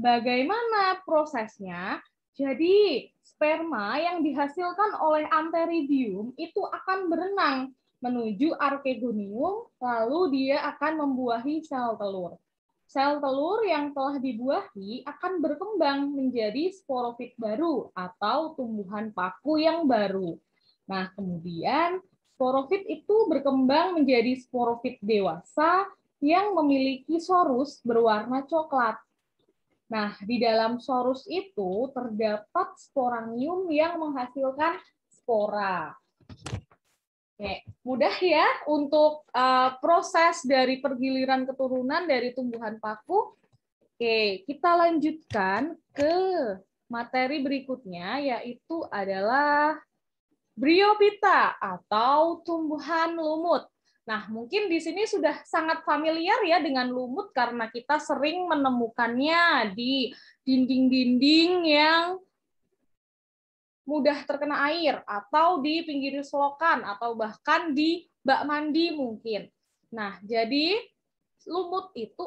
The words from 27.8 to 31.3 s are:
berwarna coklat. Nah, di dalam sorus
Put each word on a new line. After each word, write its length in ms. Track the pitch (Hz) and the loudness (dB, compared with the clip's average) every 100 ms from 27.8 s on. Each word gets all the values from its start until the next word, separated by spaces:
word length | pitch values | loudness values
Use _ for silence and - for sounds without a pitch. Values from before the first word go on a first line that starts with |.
| 233 | 0
berwarna 580 | 233 226 214 226 262 277 | 2 4 2 0 -6 -2
coklat. 500 | 330 311 269 226 220 _ _ _ _ _ _ _ _ - | -2 0 0 0 -2 _ _ _ _ _ _ _ _ -8
Nah, 280 | 220 208 - | -4 -4 -6
di 160 | 202 233 | -4 0
dalam 400 | 233 220 226 240 | 2 4 2 -2
sorus 400 | - 254 247 262 - | -2 -2 0 -2 -4